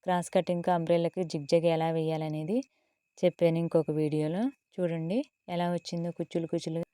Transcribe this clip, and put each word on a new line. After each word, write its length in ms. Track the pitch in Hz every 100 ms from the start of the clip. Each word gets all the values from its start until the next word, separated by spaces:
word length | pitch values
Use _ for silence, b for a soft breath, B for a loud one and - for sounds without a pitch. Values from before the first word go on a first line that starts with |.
క్రాస్ 300 | - 180 170
కటింగ్‌కి, 400 | 190 175 175 170
అంబ్రెల్లాకి 520 | 175 165 170 165 -
జిగ్‌జాగ్ 420 | 175 160 143 170 165
ఎలా 220 | 160 160
వేయాలనేది 680 | 165 160 156 156 156 156 226 - _ _ _ _ -
చెప్పాను 400 | 180 - 170 165
ఇంకొక 320 | 165 170 156
వీడియోలో. 500 | 156 151 151 151 175 247 - _
చూడండి 480 | - 180 165 160 214 302 _ -
ఎలా 180 | 175 175
వచ్చిందో 420 | 175 - 175 170
కుచ్చులు 360 | 170 170 175 165
కుచ్చులుగా. 400 | 175 170 165 170